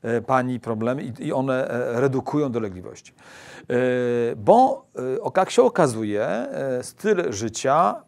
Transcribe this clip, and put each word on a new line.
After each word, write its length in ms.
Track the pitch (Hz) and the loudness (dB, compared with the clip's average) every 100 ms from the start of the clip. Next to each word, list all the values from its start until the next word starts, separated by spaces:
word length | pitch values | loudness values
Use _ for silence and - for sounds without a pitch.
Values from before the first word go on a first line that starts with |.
e, 180 | 117 117 | -2 -4
pani 400 | 110 131 127 123 | 2 0 2 -4
problemy 420 | 117 110 113 135 | -6 -4 -2 -4
i, 240 | 139 113 147 | -6 -10 -6
i 60 | |
one, 360 | 135 135 131 - | -4 -2 -2 -2
e, 320 | 120 127 120 | -4 -2 0
redukują 520 | 139 131 - 147 143 | 0 0 -2 -2 -2
dolegliwości. 640 | 117 107 92 95 - - _ - - - - - | -2 -6 -10 -16 -18 -20 _ -20 -20 -20 -20 -2
E, 40 | 123 127 123 123 120 117 113 | 0 2 0 0 0 -2 -2
bo, 500 | 104 220 262 262 - - 127 - | 6 6 6 2 -8 -8 -4 -4
e, 40 | |
ok-, 200 | - - | -2 0
jak 100 | - | 2
się 120 | - | 4
okazuje, 640 | 247 - 151 110 110 101 123 | 4 4 2 2 -2 -2 -2
e, 560 | 202 277 262 135 127 | -4 -4 -6 -4 -6
styl 500 | - - 208 196 170 | -8 -6 0 0 0
życia 720 | 104 110 110 135 147 190 - | -4 -6 -4 2 4 2 0